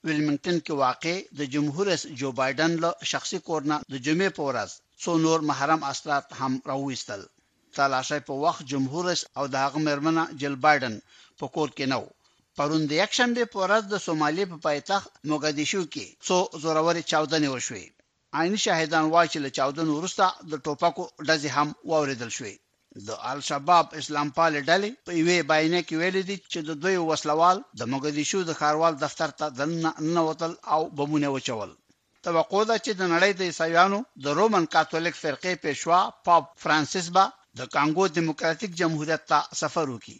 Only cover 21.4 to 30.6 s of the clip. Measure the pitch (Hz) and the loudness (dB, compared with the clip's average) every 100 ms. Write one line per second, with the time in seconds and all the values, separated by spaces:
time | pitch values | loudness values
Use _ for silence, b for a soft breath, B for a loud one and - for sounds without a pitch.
21.4 | 143 135 147 - - 160 143 123 117 - | 0 0 -2 -4 0 0 0 -4 -8 -8
22.4 | 113 - _ _ _ - 101 107 117 143 | -10 -14 _ _ _ -16 -12 -8 -6 -6
23.4 | - 143 143 175 160 156 143 147 143 147 | -4 -2 6 6 6 -4 -4 -2 -2 2
24.4 | 165 147 139 180 208 262 - 175 165 180 | 2 2 2 2 2 -8 -4 2 4 4
25.4 | 147 156 160 175 160 160 180 190 185 196 | 4 4 4 2 0 -2 0 0 -4 -8
26.4 | _ 175 151 151 180 185 160 151 151 156 | _ -8 -6 -4 0 2 2 0 0 4
27.4 | 170 190 - 104 120 135 147 147 147 196 | 4 4 -2 -8 -4 -2 -2 -2 -2 -2
28.4 | 170 151 151 151 165 143 147 - 160 - | -2 0 0 2 2 0 -6 -4 -6 -4
29.4 | 151 123 147 165 160 160 156 170 160 160 | -8 -4 -4 0 -2 -2 0 2 0 -2
30.4 | 165 170 | -6 -6